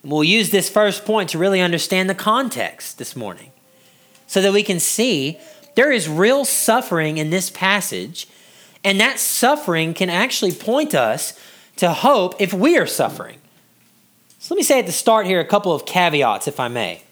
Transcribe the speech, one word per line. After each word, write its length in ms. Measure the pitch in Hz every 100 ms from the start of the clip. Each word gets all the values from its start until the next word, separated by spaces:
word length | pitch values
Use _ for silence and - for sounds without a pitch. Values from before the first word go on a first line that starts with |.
We'll 220 | 143 151
use 260 | 156 220 185
this 180 | 196 170
first 360 | 208 208 -
point 240 | - 214 175
to 80 | 160
really 220 | 190 190
understand 500 | 180 170 - 185 190
the 40 |
context 840 | 190 214 233 262 - 90 - - -
this 160 | 120
morning 380 | 131 104 87 - _ _ _ _ _ _ _ -
so 160 | 190
that 100 | 190
we 120 | 202
can 160 | 208 175
see 580 | - - 254 165 135 170 - - - -
there 160 | 285
is 160 | 240 156
real 360 | 156 208 277
suffering 720 | 269 - - 233 254 170 156 156
in 120 | 156
this 200 | 180 185
passage, 760 | - 190 202 - 98 101 175 - - - - - _
and 180 | 196 196
that 200 | 233 254
suffering 760 | - - 240 294 294 165 160
can 160 | 165 180
actually 400 | 175 254 - 196
point 420 | 156 - 262 302
us 420 | 143 113 127 - - - - _ -
to 160 | 175
hope 420 | 160 254 269 180 -
if 120 | 190
we 240 | 190 269 330
are 100 | 165
suffering. 520 | - 113 - - - _ _ _ _ _ _ _ _ _ _
So 120 | -
let 40 | 392
me 80 |
say 160 | - 269
at 60 | 185
the 60 |
start 340 | - - 220 185
here 120 | 185
a 60 |
couple 280 | 156 208 196
of 140 | 156 -
caveats, 640 | 185 175 151 123 98 -
if 100 | -
I 80 | 120
may. 380 | 120 95 85 _